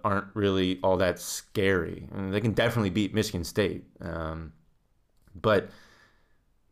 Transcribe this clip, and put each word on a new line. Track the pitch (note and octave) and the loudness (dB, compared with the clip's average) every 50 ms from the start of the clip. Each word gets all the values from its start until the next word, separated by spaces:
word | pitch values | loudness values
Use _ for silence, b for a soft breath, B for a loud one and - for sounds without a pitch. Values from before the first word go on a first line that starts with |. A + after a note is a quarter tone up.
| - | -2
aren't | G#2 G2 G2+ G2 - - | 0 0 -2 -2 -4 -4
really | A2 G2+ G2 F#2+ F#2+ F#2 F#2 F#2 - | 0 2 2 4 4 2 2 0 0
all | - F#2+ F#2+ | 2 2 2
that | F2+ F#2+ F2+ F2 - | 4 2 2 0 -2
scary. | - - - - - _ - A2 F#2+ G2 F#2+ F2 E2 E2+ F2 - - - | -6 -10 -10 -10 -10 _ -2 0 2 4 2 2 0 -2 -6 -10 -12 -12
I | - | -8
mean, | G2+ F#2+ F#2+ | -8 -4 -2
they | G2 G#2+ | -2 0
can | A#2 A2+ | 0 0
definitely | G2 A#2+ A#2 A#2 A#2 A#2+ G#2 F#2+ | 2 2 2 2 2 2 2 2
beat | E2+ G#2+ G2+ - - | 2 2 0 0 0
Michigan | A2 G#2 - - F2 D#2+ | 0 -2 0 -2 -6 -6
State. | - - G#2+ G2+ E2+ - - - - _ - | -4 0 0 0 0 0 -4 -10 -16 _ -12
Um, | F2+ E2+ E2 E2 D#2+ D#2+ D#2+ D#2+ E2 D#2 - _ _ _ _ _ _ _ _ _ _ _ _ _ _ - - | -10 -8 -8 -6 -6 -6 -8 -10 -12 -14 -16 _ _ _ _ _ _ _ _ _ _ _ _ _ _ -20 -10
but, | F2+ - A2 G#2 F#2 - b b b b b b b b b b b b b b b b b _ _ _ _ | -2 2 4 4 4 2 b b b b b b b b b b b b b b b b b _ _ _ _